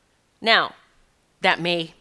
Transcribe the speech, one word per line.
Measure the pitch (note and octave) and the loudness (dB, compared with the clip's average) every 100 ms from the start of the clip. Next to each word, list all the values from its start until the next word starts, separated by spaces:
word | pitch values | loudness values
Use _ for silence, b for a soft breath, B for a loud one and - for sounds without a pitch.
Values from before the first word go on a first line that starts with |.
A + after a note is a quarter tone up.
| _ _ _ _ | _ _ _ _
Now, | A3 G#3+ D3+ - _ _ _ _ _ _ | 2 2 2 -8 _ _ _ _ _ _
that | F#3+ E3+ | -2 0
may, | E3+ F3 E3 _ | -2 -4 -6 _